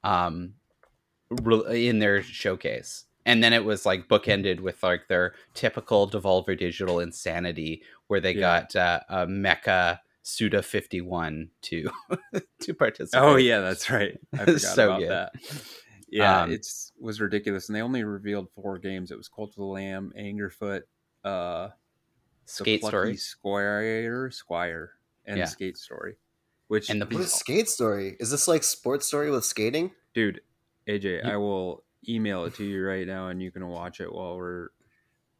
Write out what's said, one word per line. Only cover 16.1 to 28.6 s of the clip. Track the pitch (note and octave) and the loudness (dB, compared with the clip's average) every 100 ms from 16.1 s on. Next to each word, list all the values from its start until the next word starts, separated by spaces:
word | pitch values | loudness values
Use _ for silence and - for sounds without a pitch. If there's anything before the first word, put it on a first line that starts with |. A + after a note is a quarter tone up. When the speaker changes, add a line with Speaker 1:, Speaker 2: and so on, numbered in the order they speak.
Speaker 2:
Yeah, | G#2+ G#2 F#2 | 4 6 6
Speaker 1:
Um, | E2+ | 4
Speaker 2:
it's, | G#2+ - - - _ | -2 -8 -14 -16 _
was | A2+ G#2+ | -10 -4
ridiculous. | G2+ G#2 G#2 G2 - | -2 0 -2 -4 -4
And | G#2+ | -4
they | |
only | A#2 C3 | -2 -2
revealed | G#2+ G2 G#2 G2+ F#2 - | -4 -6 -4 -6 -6 -10
four | G2 F#2 | -8 -8
games. | F#2+ F#2+ F2+ | -6 -8 -8
It | - | -12
was | - | -16
Cult | - G#2 | -14 -14
of | - | -10
the | |
Lamb, | G2 G2 G2 F#2+ G2 - | -8 -8 -8 -8 -10 -10
Angerfoot, | G#2 G#2 G2 - G#2 G2 - _ _ _ | -10 -6 -8 -6 -6 -6 -8 _ _ _
uh, | G2 F#2 F2 E2+ G2+ | -6 -4 -4 -6 -8
the | - _ _ _ _ _ _ - | -14 _ _ _ _ _ _ -16
Speaker 1:
Skate | - G2+ A2 | -2 2 2
Speaker 2:
Plucky | A2 | 2
Speaker 1:
Story. | G#2 G#2 G2+ | 0 0 -2
Speaker 2:
Squire, | - - G2+ G2+ G2+ G#2 A2 A2 A#2 B2 C3 | -8 -8 -4 -2 0 -2 -2 -2 -4 -6 -8
Squire, | - - E2+ F2 E2 D#2+ _ _ _ | -12 -6 -4 -4 -6 -12 _ _ _
and | - G2 | -6 -4
Speaker 1:
Yeah. | |
Speaker 2:
Skate | E2+ - F#2+ - | -4 -4 -8 -10
Story. | - - - - _ _ _ _ _ | -16 -12 -12 -14 _ _ _ _ _
Which | G#2+ G#2 | -2 0
Speaker 1:
And | G#2 | -2
the | G2+ | -2
Speaker 2:
these | A2+ | -2
Speaker 3:
What | F#3 | -2
is | |
Skate | - - F3 G#3+ | -2 0 0 0
Story? | - A2+ G2+ F#2+ - | 0 0 0 -6 -6
Is | A#2 | -4
this, | C#3 - | 0 2
like, | D#3+ | 2